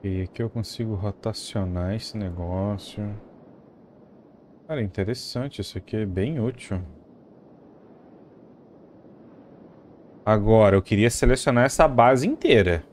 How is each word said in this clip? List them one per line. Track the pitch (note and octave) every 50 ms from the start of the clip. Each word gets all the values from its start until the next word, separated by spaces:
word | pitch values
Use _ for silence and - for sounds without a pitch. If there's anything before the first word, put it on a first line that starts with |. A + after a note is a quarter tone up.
| -
E | G2+ F#2 F#2
aqui | F#2 F2+ - - A#2
eu | A2+
consigo | - A#2 G#2 - - - A#2 A2 A2
rotacionar | G2 G2 G#2 G2 - - A2+ G#2+ - - - - G#2+ F#2+ F2+ F2+ F2+ F2 F#2 G2+
esse | A2+ - - -
negócio. | A2 G#2 F#2 F2 F2 F2 E2+ F2+ F#2+ G2 G#2 G#2 F#2+ - - - - G#2 G#2 G#2 G#2+ - - - - - - - - _ - - _ - _ _ - - _ - - _ _ _ _ _ _ _ _ _
Cara, | - D#3+ C#3+
interessante. | A2 G2 - - F#2+ G2+ B2 - - - - B2 B2+ C#3+ - -
Isso | G2 - - G2
aqui | - - -
é | G#2+ A2
bem | G2+ F#2 F#2 F#2+ C#3 E3 C#3+
útil. | A2 A#2+ B2+ - - - G#2 F#2 F#2 F#2+ - - - - - - - - - - _ - - - - - - - - - - - - - - - - - - - - - - - - - - - - - - - - - - - - - - - - - - - - - - - - - - - - - - - -
Agora, | G#2+ A2 G#2 G2+ A2 A2 A2+ G#2+ G2+ F#2+
eu | G2 F#2+
queria | - G#2+ G2+ G#2+ A#2+
selecionar | - - - A#2+ B2+ - - D3 B2 A#2+ B2
essa | C3+ - - E3
base | D#3 C3 A#2 A#2 B2 C3+ B2+ C#3
inteira. | G#3 D4+ - - E4 D3 A2 G2 F2+ F2 E2 - -